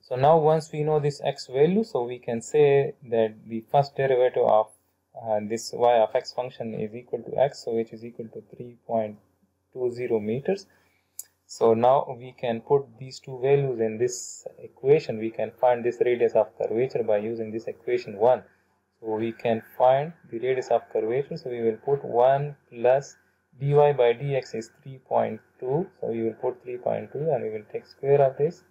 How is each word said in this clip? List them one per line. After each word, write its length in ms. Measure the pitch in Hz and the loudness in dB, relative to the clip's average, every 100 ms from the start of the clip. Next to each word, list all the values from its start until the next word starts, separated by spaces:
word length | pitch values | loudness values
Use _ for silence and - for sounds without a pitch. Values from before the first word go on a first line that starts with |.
| _ | _
So 100 | 127 | 2
now 200 | 139 165 | 4 6
once 340 | 151 160 151 | 4 2 -2
we 120 | 156 | -6
know 180 | 151 151 | 0 0
this 220 | 147 143 | 0 -2
x 220 | 131 135 - | -6 -6 -6
value, 360 | 127 156 190 | 2 4 2
so 220 | 226 135 | 0 -4
we 140 | 120 123 | -4 -8
can 240 | - 117 | -6 -8
say 500 | - 151 147 143 151 - 120 | -2 4 6 4 2 -6 -4
that 280 | 113 110 110 107 | 0 0 -2 -10
the 160 | 113 - | -10 0
first 240 | 143 139 - | 0 0 -2
derivative 480 | 135 127 127 131 | 0 4 2 2
of, 220 | 117 107 107 _ _ _ _ - | 4 4 2 _ _ _ _ -14
uh, 220 | 117 107 104 | -4 -4 -4
this 240 | 113 - | -8 -8
y 240 | - 120 120 | 0 4 4
of 180 | 110 | 2
x 160 | 127 - | 0 -6
function 440 | - 127 - 113 | -10 -10 -10 -10
is 200 | 110 110 | -8 -10
equal 280 | 117 120 120 | -10 -12 -12
to 160 | - - | -8 -2
x, 260 | 139 - | -2 -2
so 80 | - | -6
which 220 | 113 113 | -4 -4
is 100 | 113 | -10
equal 240 | 117 117 113 | -18 -14 -16
to 80 | - 113 | -16 -20
three 220 | - 123 120 - | -18 -18 -18 -4
point 300 | 113 107 104 _ _ _ _ _ | -4 -4 -8 _ _ _ _ _
two 180 | 131 127 | -6 -4
zero 300 | 120 123 113 | -4 -2 -2
meters. 460 | 104 120 - - - _ _ _ _ - - _ _ | -2 -4 -2 -4 -6 _ _ _ _ -20 -20 _ _
So 260 | - 113 | 0 2
now 420 | 113 123 139 - 123 | 6 6 4 0 -12
we 160 | 127 - | -16 -8
can 220 | 127 117 | -6 -6
put 240 | - 143 135 113 | 2 0 0 -16
these 200 | 131 127 | -18 -18
two 200 | - 131 | -16 -4
values 380 | 131 143 139 117 | 2 2 2 -2
in 160 | 113 110 | -2 0
this 500 | 123 120 - - - - | -4 -4 -14 -18 -18 -18
equation. 600 | - _ 135 156 - 113 | -20 _ 4 4 4 -6
We 120 | 113 | -6
can 200 | 110 110 - | -4 -8 0
find 240 | 127 120 | 2 2
this 140 | 120 120 | 0 0
radius 280 | 123 120 117 | 0 2 2
of 160 | 113 107 _ | 2 0 _
curvature 440 | 101 110 131 120 | -4 -2 -2 -2
by 160 | 110 104 | 0 -2
using 320 | 107 117 110 | -2 -8 -8
this 160 | 113 113 | -8 -10
equation 520 | - - 123 120 98 | -12 -4 -4 -4 0
one. 240 | 113 120 - _ _ _ _ _ | 2 2 -2 _ _ _ _ _
So 140 | 110 | -8
we 180 | 110 113 | -4 -6
can 300 | 110 123 113 - - | -6 -2 -2 -4 2
find 340 | 127 135 151 - _ | 4 4 0 -10 _
the 80 | 117 | -8
radius 300 | 127 131 123 | -4 -4 0
of 140 | 117 - | -2 0
curvature. 460 | 110 110 123 143 165 | -4 -2 -4 -4 -10
So 100 | 131 | -10
we 140 | 120 | -2
will 140 | 113 110 | -2 -2
put 280 | - 139 | -2 -4
one 520 | 123 117 127 139 147 147 _ | 0 2 4 2 -2 -10 _
plus 460 | 120 117 135 139 - _ _ _ 127 | -2 2 2 0 -20 _ _ _ _
dy 140 | 139 | 0
by 400 | 143 147 139 120 | 4 4 6 2
dx 420 | 117 143 135 - | 2 -2 -4 -6
is 160 | 113 117 _ | -12 -12 _
three 180 | 135 131 _ | -20 -20 _
point 320 | 120 110 110 _ _ | -2 -2 -6 _ _
two. 280 | 127 143 185 _ | -4 -4 -4 _
So 80 | 117 | -6
we 160 | 117 | -4
will 100 | 113 | -4
put 280 | 110 127 - | -4 -6 -6
three 140 | 123 123 | -14 -8
point 340 | 113 107 107 | -4 -4 -6
two 200 | - 160 | -6 -2
and 120 | 135 | -2
we 80 | 110 | -4
will 140 | 107 107 | -10 -10
take 140 | 117 - | -14 -14
square 340 | _ 135 143 | _ 2 4
of 160 | 135 135 | 4 2
this. 280 | 147 175 _ | -4 -4 _